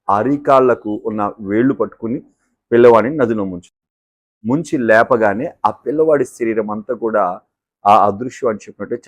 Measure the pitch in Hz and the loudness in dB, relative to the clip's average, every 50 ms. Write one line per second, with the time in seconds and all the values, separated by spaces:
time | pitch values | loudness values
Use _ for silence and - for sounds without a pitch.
0 | - - 98 104 110 135 143 143 143 147 139 131 131 123 113 - - 107 107 - | -6 -4 -2 -2 0 -2 -2 -2 0 2 4 4 4 2 0 -2 -4 -10 -10 -8
1 | - 113 107 107 104 101 - - 107 95 104 110 123 139 139 - 107 101 - - | -8 -8 -6 -4 -6 -6 -6 -8 -8 -4 -2 0 0 0 0 -2 -4 -6 -8 -10
2 | 113 110 123 151 - _ _ _ _ _ _ _ _ - 120 117 120 120 117 110 | -8 -8 -8 -8 -10 _ _ _ _ _ _ _ _ 0 2 6 6 8 6 6
3 | 104 131 160 151 123 110 113 107 98 95 92 87 90 _ _ _ _ _ _ _ | 4 0 -2 -2 -2 -2 -2 -4 -6 -8 -8 -12 -14 _ _ _ _ _ _ _
4 | _ _ _ _ _ _ _ _ - 110 131 160 165 - 175 139 117 110 110 113 | _ _ _ _ _ _ _ _ -6 -4 -4 -4 -4 -4 -6 -4 0 4 4 4
5 | 117 - 131 113 110 104 98 110 143 170 - _ - 107 - _ - 120 143 156 | 4 4 2 2 2 0 0 -2 -6 -8 -10 _ -4 -4 -4 _ -8 -6 -2 0
6 | 160 160 151 135 123 - - - 120 113 110 110 104 107 104 107 104 - 123 104 | 2 2 2 0 0 -4 -6 -6 -6 -4 -4 -4 -4 -6 -8 -10 -8 -10 -10 -6
7 | 113 110 110 104 98 90 90 - _ _ _ _ _ _ _ _ - 101 104 104 | -6 -2 -2 0 -2 -2 -4 -10 _ _ _ _ _ _ _ _ 2 4 4 4
8 | 98 104 98 98 127 131 - - 135 117 107 101 - 107 - - 101 98 120 120 | 4 2 0 -4 -8 -12 -10 -6 -4 -4 -4 -6 -10 -18 -16 -14 -12 -10 -10 -12
9 | - | -12